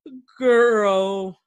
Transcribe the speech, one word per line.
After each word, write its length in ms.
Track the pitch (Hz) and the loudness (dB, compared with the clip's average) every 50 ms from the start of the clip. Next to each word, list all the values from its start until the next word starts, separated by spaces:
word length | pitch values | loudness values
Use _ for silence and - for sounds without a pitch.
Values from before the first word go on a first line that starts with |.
| _ 294 262 254 - _ _ _ | _ -20 -20 -20 -20 _ _ _
Girl. 1000 | 262 247 240 233 240 240 226 214 208 196 190 190 190 196 196 196 190 190 180 - _ | 0 2 2 4 2 2 2 0 0 0 0 0 -2 -4 -4 -8 -8 -10 -12 -16 _